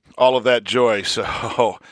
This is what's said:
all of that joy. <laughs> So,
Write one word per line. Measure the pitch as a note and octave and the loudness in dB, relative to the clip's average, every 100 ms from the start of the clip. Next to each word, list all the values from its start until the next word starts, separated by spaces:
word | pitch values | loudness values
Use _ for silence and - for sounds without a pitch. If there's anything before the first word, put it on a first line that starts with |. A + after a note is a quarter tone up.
| _ - | _ 0
all | C3 B2+ | 2 2
of | |
that | A#2+ A#2+ | 2 0
joy. | G2+ B2+ A#2+ G#2 | 0 0 2 0
<laughs> | |
So, | F#2+ A2 F#2 - A2+ - A2+ F#2 - | -4 -6 -6 -8 -6 -2 -2 -2 -16